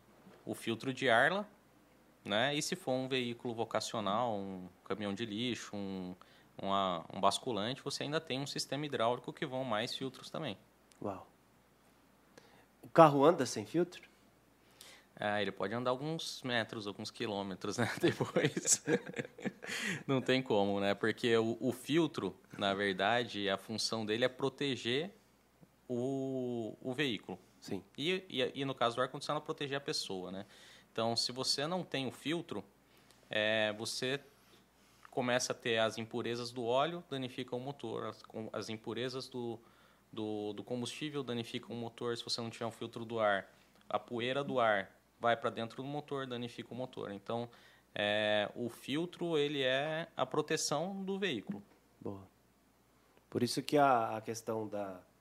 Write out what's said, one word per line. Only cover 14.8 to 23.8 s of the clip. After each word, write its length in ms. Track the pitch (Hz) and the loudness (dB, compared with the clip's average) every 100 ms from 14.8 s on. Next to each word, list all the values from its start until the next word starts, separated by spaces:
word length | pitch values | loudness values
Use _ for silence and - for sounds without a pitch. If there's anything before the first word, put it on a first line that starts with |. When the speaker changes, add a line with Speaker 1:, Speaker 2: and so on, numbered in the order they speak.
| - - _ - | -20 -20 _ -4
Speaker 1:
Ah, 240 | 104 104 | 0 0
ele 100 | 98 | 0
pode 220 | 95 98 | -2 -2
andar 180 | 117 127 | 0 0
alguns 500 | 127 151 160 - - | 0 -2 -4 -6 -6
metros, 440 | 131 120 110 117 101 | 0 0 0 -4 -6
alguns 220 | 98 110 | -6 -8
quilômetros, 680 | - 117 101 98 92 101 98 | -4 -2 -2 -2 -4 -2 0
né? 120 | 113 - | 0 2
<laughs> 60 | |
Depois. 840 | 165 - - 170 147 - - - - - - - - - - - - - 220 160 - | 2 2 0 2 2 0 0 2 2 0 0 -8 -10 -8 -8 -8 -8 -4 -2 -4 2
Não 160 | 135 | 2
tem 200 | 123 127 | 4 2
como, 380 | 131 107 101 101 | 4 4 4 4
né? 120 | 98 | 2
Porque 420 | 101 113 104 120 113 | 2 2 2 4 6
o, 200 | 113 117 | 4 0
o 100 | 127 | -2
filtro, 640 | 113 - 156 156 - 98 - - - | -2 2 2 2 0 -4 -6 -12 -2
na 160 | 101 | 0
verdade, 760 | 98 101 92 98 120 120 104 98 | 2 2 4 4 4 0 -2 0
a 80 | 98 | 0
função 480 | - 110 | -2 -4